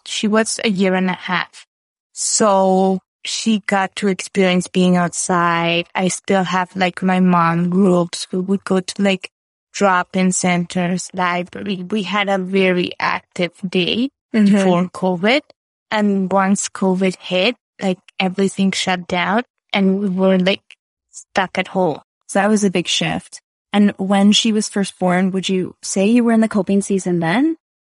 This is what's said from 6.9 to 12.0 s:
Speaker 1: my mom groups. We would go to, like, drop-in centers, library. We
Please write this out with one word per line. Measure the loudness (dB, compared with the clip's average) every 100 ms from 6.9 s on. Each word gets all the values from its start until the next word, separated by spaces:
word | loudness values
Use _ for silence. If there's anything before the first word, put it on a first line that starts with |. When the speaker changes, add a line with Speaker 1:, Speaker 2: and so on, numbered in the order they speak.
| 0
Speaker 1:
my | 0 2
mom | 4 4 2 2 0
groups. | 2 4 2 0 -6 -6
We | -6
would | -2 -4
go | 0 -2
to, | -2 -2
like, | -2 -2 -6 _ _ _ _
drop-in | 0 2 2 0 0 0
centers, | 2 0 0 -2 -4 -2 -4 -6
library. | -4 -2 -2 -6 -10 -8 -8
We | -4 -6